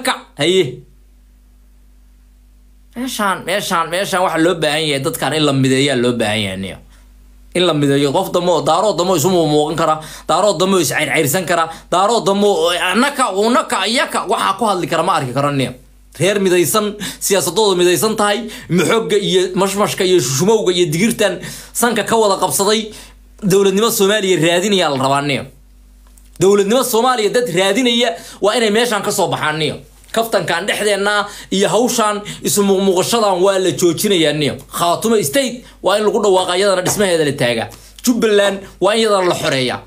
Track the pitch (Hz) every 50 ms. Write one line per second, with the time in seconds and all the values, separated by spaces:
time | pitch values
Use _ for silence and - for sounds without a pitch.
0 | 254 254 269 254 - - - - 143 165 185 190 165 131 - - - - - _
1 | _ _ _ _ _ _ - - _ _ _ - - - _ _ _ - - -
2 | - - - - - - - - - - - - - - - - - - - 240
3 | 247 269 247 - 208 196 185 160 - - 180 208 185 - 185 170 165 156 165 180
4 | 202 147 175 180 185 180 160 160 160 170 185 170 156 151 147 156 160 151 143 135
5 | 135 160 160 - 165 135 147 156 151 147 135 135 131 135 131 131 139 143 135 123
6 | 120 123 120 117 113 104 107 110 104 98 95 95 98 92 82 80 - - - -
7 | - - - - - - - - - - - 175 180 175 156 147 147 139 139 139
8 | 143 143 139 180 185 175 - 180 175 175 175 156 139 156 156 175 196 214 185 147
9 | 175 180 190 165 139 185 190 175 165 147 147 151 147 151 170 156 165 160 156 156
10 | - - - - - - 156 165 190 214 196 156 180 190 196 185 160 131 127 135
11 | 151 139 127 151 160 135 139 190 180 151 175 170 160 165 - - - - - 175
12 | 190 208 240 220 165 170 196 202 202 202 196 160 160 170 175 165 165 185 185 214
13 | 254 285 - - 254 226 190 190 208 226 247 311 302 - 208 196 190 208 226 269
14 | 320 311 - 214 - 175 - - 196 196 190 - 240 214 196 185 160 - 170 160
15 | 165 185 185 160 143 127 117 135 147 143 143 139 127 - - - - - - _
16 | _ _ - - 160 190 208 208 196 185 175 180 175 175 - 214 208 208 196 -
17 | 196 135 - - - - 196 190 - 180 170 220 220 202 190 175 175 180 175 156
18 | 202 220 214 208 208 208 208 233 226 - - - - - 160 180 - - 226 226
19 | - 170 196 202 - 175 180 185 180 190 - 175 190 196 196 202 208 170 - -
20 | 196 185 185 175 156 120 139 135 180 202 226 220 196 180 185 175 180 160 147 165
21 | 208 233 - - 214 196 185 - - - - - - - - - 233 240 214 -
22 | - - 226 226 220 202 190 180 185 180 - - 196 196 214 220 214 220 - -
23 | - - - - - - - - - 190 180 196 196 196 190 196 220 233 - -
24 | 196 190 214 214 202 190 180 160 156 175 170 180 180 214 202 185 175 156 143 131
25 | 131 135 139 139 143 147 139 110 - - - - - - - - - - - -
26 | - - - - - - - - 170 190 202 202 202 190 226 269 254 247 - 220
27 | 233 262 254 240 214 196 - 247 240 240 160 180 190 196 196 240 262 240 233 233
28 | 240 233 - - - - - - - 196 214 247 226 214 202 220 247 240 226 202
29 | 196 214 190 - 180 156 156 143 151 151 151 160 156 135 110 - - - - -
30 | - - - 226 226 226 240 196 170 151 165 170 185 214 - 214 208 214 202 190
31 | 196 202 208 208 196 202 - - - - - 190 196 180 170 208 247 240 - -
32 | 220 208 208 202 202 - - - - 180 - 202 202 196 196 190 196 196 180 180
33 | 175 - 226 233 220 202 190 175 180 196 196 190 190 180 143 - 185 175 160 -
34 | - 208 202 175 160 147 151 151 147 127 - - - - - - 170 175 170 165
35 | - 226 233 214 185 139 - 277 269 240 233 240 - - - - - 180 196 214
36 | 214 208 - 226 208 208 185 185 185 - 180 185 202 208 190 185 185 156 - 185
37 | 208 190 175 165 151 143 131 139 135 120 120 113 104 104 - - - - - -
38 | - 240 254 220 202 220 208 202 202 202 196 196 - - - - 180 190 214 226
39 | 226 214 208 196 185 180 156 - - 160 139 135 127 123 104 101 -